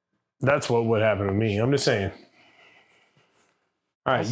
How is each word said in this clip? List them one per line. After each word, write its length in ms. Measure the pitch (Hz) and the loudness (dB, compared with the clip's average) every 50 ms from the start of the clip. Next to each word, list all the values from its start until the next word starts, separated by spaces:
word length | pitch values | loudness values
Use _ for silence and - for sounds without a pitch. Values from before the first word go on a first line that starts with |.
| _ _ _ _ _ _ _ _ | _ _ _ _ _ _ _ _
That's 280 | 127 131 143 151 - - | 0 0 0 0 0 0
what 160 | 120 117 117 | 0 0 2
would 160 | 113 113 107 | 2 2 2
happen 240 | 110 110 101 95 101 | 2 2 0 0 0
to 80 | 98 98 | -2 0
me. 240 | 104 113 110 101 | 0 0 0 0
I'm 140 | 104 117 131 | 0 0 0
just 140 | 143 131 - | 0 0 0
saying. 260 | 143 120 101 98 87 - - - _ _ _ _ _ _ _ - - _ _ _ _ - - _ _ _ _ _ _ _ - - _ _ _ _ _ _ _ _ _ _ _ _ | 0 0 0 -2 -4 -6 -10 -18 _ _ _ _ _ _ _ -20 -20 _ _ _ _ -20 -20 _ _ _ _ _ _ _ -20 -20 _ _ _ _ _ _ _ _ _ _ _ _
All 60 | 135 131 | 0 0
right, 120 | 117 107 110 | 0 0 0